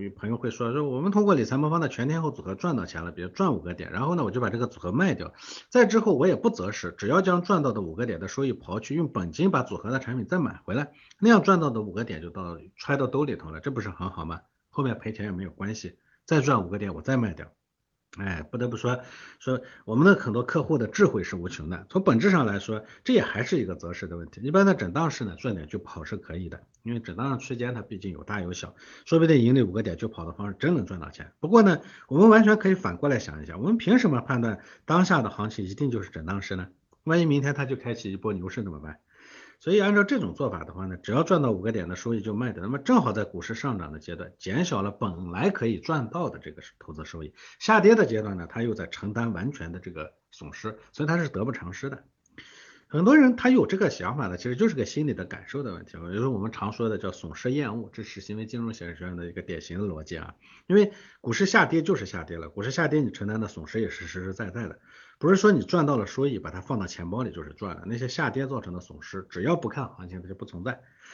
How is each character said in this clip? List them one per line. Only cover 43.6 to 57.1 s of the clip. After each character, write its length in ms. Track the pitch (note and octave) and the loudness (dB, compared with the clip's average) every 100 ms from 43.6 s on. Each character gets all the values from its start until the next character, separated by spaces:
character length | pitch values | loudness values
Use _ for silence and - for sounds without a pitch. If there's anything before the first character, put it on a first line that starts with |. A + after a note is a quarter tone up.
| C#3+ G#2 | -4 -6
涨 120 | D2+ | -8
的 60 | D2+ | -12
阶 180 | - E2+ | -12 -12
段， 160 | F2 - | -12 -12
减 280 | F3+ F3 F3 | -6 -2 -2
小 180 | A#2 | -2
了 80 | G2+ | -4
本 400 | - G#2+ E2+ F2+ | -4 -6 -6 -8
来 180 | F2+ F#3 | -2 -2
可 160 | - A#2 | 0 -2
以 140 | G2+ | -2
赚 320 | - D#3 A#2 | -2 -2 -2
到 180 | E3+ C#3 | -6 -6
的 80 | - | -8
这 140 | - | -16
个 100 | D#2 - _ | -18 -20 _
投 160 | - | -16
资 100 | D2+ D#2+ | -14 -12
收 180 | E2 | -12
益； 100 | D2+ - - - | -14 -16 -20 -4
下 240 | - A3 | 4 8
跌 140 | G3 A3 | 10 8
的 100 | C#3 | 6
阶 160 | A2 | 2
段 160 | G#2+ F#2 | -2 -6
呢， 80 | E2 | -6
它 140 | A2+ | -4
又 140 | A#2 G2+ | -4 -4
在 100 | E2+ | -8
承 280 | - G2+ | -8 -6
担 200 | A2+ A#2 | -4 -4
完 180 | F2 A#2+ | -4 -6
全 200 | C#3+ E2+ | -6 -10
的 80 | F2 | -10
这 100 | F#2 | -12
个 240 | E2 D#2 - _ | -12 -12 -16 _
损 240 | - D2+ | -20 -18
失， 240 | - A2 A2 - | -10 -10 -12 -14
所 120 | - | -6
以 40 | D3+ | 0
它 100 | E3+ | 0
是 100 | D3+ | -2
得 160 | F#2 | -4
不 80 | A#2+ | -4
偿 220 | B2 F2+ | -6 -10
失 160 | - - | -10 -10
的。 140 | - _ _ _ - - - - - _ | -12 _ _ _ -20 -20 -20 -20 -20 _
很 140 | D3 | 2
多 140 | F#3+ D4+ | 8 10
人 180 | B3+ A#3 | 8 6
他 140 | B3+ | 6
有 160 | B3+ C3+ | 6 6
这 120 | F#3+ | 2
个 120 | F3+ | 0
想 260 | - F2+ C#3+ | 0 -4 -2
法 120 | G2+ | -4
呢， 100 | F2+ | -4
其 60 | |
实 120 | B2 B2 | -4 0
就 140 | A3 | 0
是 60 | C#3+ | 0
个 100 | G#2+ | -4
心 220 | D3 D3+ | -2 -2
理 60 | |
的 120 | F#2 F2+ | -4 -8
感 180 | - - | -12 -10
受 140 | C#3 | -8
的 120 | B2+ | -8
问 100 | E2+ | -10
题。 140 | - E2 | -14 -14
也 160 | E2+ | -8
就 80 | G2+ | -4
是 60 | C3 | -2
我 100 | G#2+ | -2
们 140 | A2 | -4
常 180 | - G2+ | -6 -8
说 160 | A2 A2+ | -4 -2
的 100 | G2+ | -2
叫 140 | F#2+ | -6